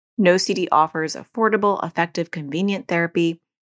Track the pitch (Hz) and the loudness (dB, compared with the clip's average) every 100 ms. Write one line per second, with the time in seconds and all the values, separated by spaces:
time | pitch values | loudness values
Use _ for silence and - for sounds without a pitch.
0 | _ - 185 185 - 185 180 - 156 160 | _ 2 4 4 2 -2 2 2 2 0
1 | 156 131 - - 220 208 202 196 170 - | -6 -6 -10 -2 0 2 2 0 -2 -2
2 | 170 - 165 170 143 151 196 196 - 170 | -2 -4 -8 -8 -6 -2 -2 -4 -2 -2
3 | 170 175 165 165 _ _ | 0 0 0 -2 _ _